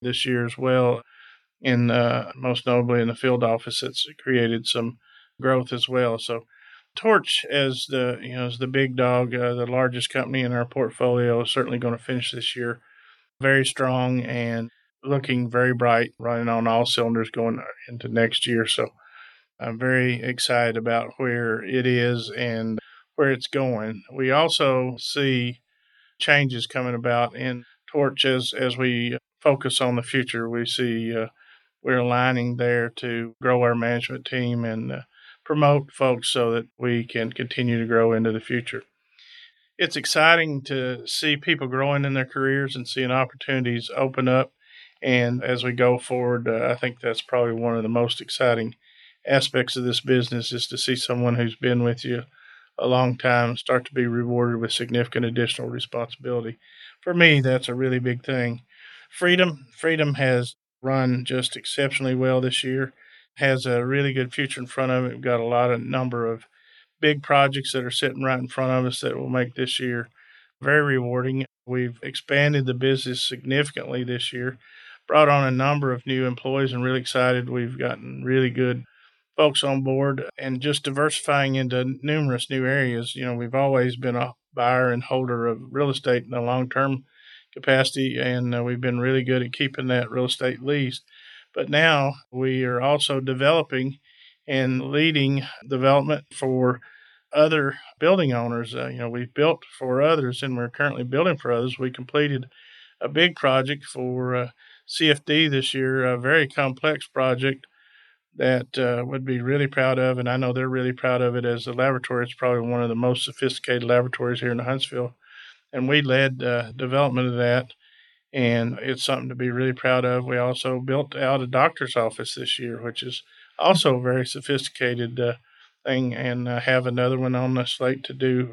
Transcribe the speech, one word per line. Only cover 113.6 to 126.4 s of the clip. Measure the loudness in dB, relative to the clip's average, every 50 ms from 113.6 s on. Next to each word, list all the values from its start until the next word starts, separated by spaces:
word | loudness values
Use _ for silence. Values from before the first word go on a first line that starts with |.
| -4 -2 -2 0 2
laboratories | 2 2 2 2 0 -2 -4 -2 -2 -2 -2
here | -2 -2
in | -2 -2
Huntsville, | -2 -4 -4 -4 -4 -4 -4 -4 -6 -6 -8 _ _ _ -20 -20 -20 -20 -20 _ _ _
and | -6 -2 0 2
we | 2 2
led, | 4 4 4 4 2 2 0 -2
uh, | -2 -2 -2 -2 -4 -6
development | -8 -8 -4 0 2 2 2 2 2 0 0 0
of | 0
that, | 2 2 4 2 2 0 -4 -10 _ _ _ _ _ _ _ _ _ _ _
and | -2 0 2 2 2 2 0 -2 -4 -6
it's | -6 -6 -4 -4 -2
something | -2 -2 -2 -4 -6
to | -6
be | -4 -4 -2
really | -2 0 0 -2
proud | -2 0 0 2 2 2 2
of. | 2 0 0 -2
We | -2 -2 0
also | 0 0 -2 -2 -2 -2 -4 -2
built | -2 -2 -2 -2 -2 -4 -4
out | -2 0 0 0 0
a | 0
doctor's | 0 2 2 2 2 2 -2 -6 -4 0
office | 0 0 0 -2 -6 -10 -10 -10
this | -6 -4 -4 -4 -2
year, | -4 -6 -8 -8
which | -8 -8 -8 -8 -8
is | -10 -10 -12 -14 _ _ -20 -20 -14 _ 2
also | 4 4 4 6 4 2 2
a | 2
very | 2 0 0 0 0
sophisticated, | -4 -6 -8 -4 -2 -2 -2 -2 -6 -4 -2 -2 0 0 -2 -4 -4 -2 -2
uh, | -2 -2 -2 -4 _ _ _ _ -20 _ _ _ -6
thing, | -4 -2 0 -2 -2 -4
and, | -4 -4 -4 -4 -4